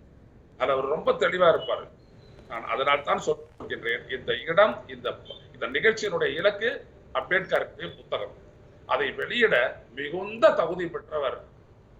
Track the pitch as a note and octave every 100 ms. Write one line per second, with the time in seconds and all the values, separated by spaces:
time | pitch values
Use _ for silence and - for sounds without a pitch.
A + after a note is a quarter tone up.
0 | - - - - - - C3 C3+ C3+ D#3+
1 | A3 - F3 F3+ E3+ D3+ A#2+ G#2+ - -
2 | - - - - - A#2 - A#2 C#3 C#3+
3 | E3+ G3 - D3+ - - - A#2 A#2 A#2+
4 | - B2+ B2 A#2+ D#3+ E3+ G#3+ - - B2
5 | A#2+ - - - - - A#2+ D3 G#3+ A3
6 | G#3 E3 D3 D3+ G3+ G3+ A3+ C#4 - -
7 | - C3 - F#3 F3 D3+ - - E3+ -
8 | - B2 G2+ - - - - - - C3
9 | C3+ C3+ C#3+ A#3 G#3+ C3 B2 - - B2
10 | C#3+ F3 G3+ A3+ D#4 A#3+ E3 F3 E3+ D3
11 | - D3+ C3 - - - - - -